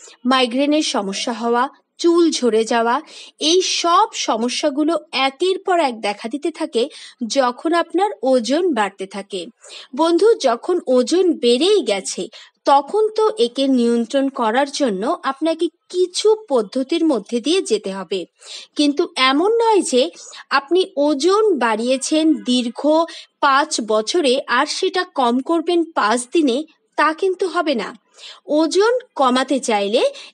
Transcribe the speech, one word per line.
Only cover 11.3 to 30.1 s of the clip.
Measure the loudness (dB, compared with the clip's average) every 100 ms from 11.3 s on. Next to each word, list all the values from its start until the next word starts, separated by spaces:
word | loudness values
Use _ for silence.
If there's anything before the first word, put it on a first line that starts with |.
| 2
বেড়েই | 2 2 4 2
গেছে | 2 -4 -6 -10 -10 -14 -20 _ 2
তখন | 4 4 0 0 2
তো | 0 2
একে | -2 0 2
নিয়ন্ত্রণ | 2 2 0 0 0 -2
করার | -2 0 0 0
জন্য | 0 -2 -2 -4 -4
আপনাকে | -6 -4 -2 -2 -4 -6 -8
কিছু | -2 -2 0 2 2 0
পদ্ধতির | -2 0 -4 -2 0 2
মধ্যে | 0 -2 -4
দিয়ে | 0 0
যেতে | 0 -2 -4
হবে, | -10 -6 -8 -8 _ -20 -20 -8 0
কিন্তু | 0 2 -2 0 2
এমন | 2 2 2
নয় | 2 2
যে | 2 0 0 -4 -20 -20 -4
আপনি | -4 0 0 0 0
ওজন | 0 2 2 2 2 2
বাড়িয়েছেন | 0 0 -2 -2 0 0 2 0
দীর্ঘ | 0 0 -2 -2 2 2 0 -6 -20 -2
পাঁচ | 2 2 0 -4 -2
বছরে | -2 0 0 2 0 0
আর | -2 -2
সেটা | -2 -2 -2 -4
কম | -2 0 0
করবেন | 0 -2 0 -2 -2
পাঁচ | -2 0 -2 -2
দিনে, | 0 0 0 -6 _ _ -2
তা | 0
কিন্তু | 0 -2 -2 -2
হবে | -2 -2 -2
না। | -4 -12 _ -20 -20 -14 -2
ওজন | 0 2 2 2 2 -2 0
কমাতে | 2 2 0 -2
চাইলে | 0 -2 0 0 0